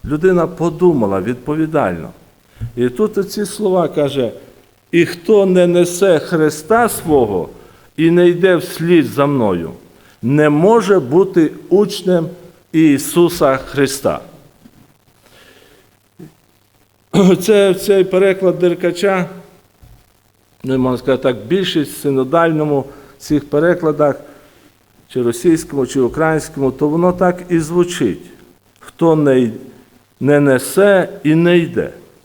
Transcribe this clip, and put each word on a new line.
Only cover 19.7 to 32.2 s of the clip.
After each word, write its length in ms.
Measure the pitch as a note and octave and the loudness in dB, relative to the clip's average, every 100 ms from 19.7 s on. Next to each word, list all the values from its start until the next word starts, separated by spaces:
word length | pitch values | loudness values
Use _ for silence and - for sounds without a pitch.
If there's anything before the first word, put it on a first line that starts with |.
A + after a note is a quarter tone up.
| _ - - _ _ _ _ _ _ | _ -20 -20 _ _ _ _ _ _
ну, 140 | C3 C3 | -4 -2
можна 200 | B2+ B2 | -2 -2
сказати 260 | - B2+ | -2 0
так, 140 | C3+ B2 A2 | 0 -4 -2
більшість 440 | F#3 F3+ E3 C#3+ | -2 0 -4 -4
в 100 | - | -6
синодальному 840 | C#3+ C3+ B2+ E3 E3+ D#3 D3+ C#3+ B2+ - - _ | -2 -2 0 0 0 0 -2 -2 -4 -16 -20 _
цих 320 | - D3+ C#3+ | -4 -4 -2
перекладах, 680 | D3 E3+ F3 D#3+ D3 D3 B2+ - - _ _ _ _ _ _ _ | 0 0 0 -2 0 -2 -2 -12 -20 _ _ _ _ _ _ _
чи 120 | B2+ | -4
російському, 680 | A#2+ A#2 F3+ D#3+ - C#3 B2+ | -2 0 0 0 -2 -6 -4
чи 120 | C#3 | 0
українському, 720 | A#2+ C3 D#3+ D#3 D3 - C3+ | -2 0 0 -2 -4 -4 -4
то 180 | B2 D3 | -2 -2
воно 240 | D#3+ F3+ | 0 0
так 300 | F3+ F3+ F3+ - | 0 -2 -2 -2
і 100 | E3+ | -4
звучить. 600 | D#3 F3 F3 - A#2+ D#2+ - - _ _ _ _ | 0 -2 -2 -2 -4 -4 -14 -20 _ _ _ _
"Хто 360 | - - E3+ D#3 | -20 -2 2 2
не 240 | C#3+ C3 | 2 2
й-, 120 | A#2 A2 - - _ _ _ _ | 0 -4 -16 -20 _ _ _ _
не 200 | C3 D3 | 2 2
несе 720 | C#3+ B2+ - - G3+ F#3+ D3+ - | 4 2 0 2 4 4 0 -4
і 120 | - D#3+ | 0 2
не 220 | F3 F3 | 4 2
йде". 320 | D#3 A2+ C#2 - - _ | 0 -4 -6 -10 -20 _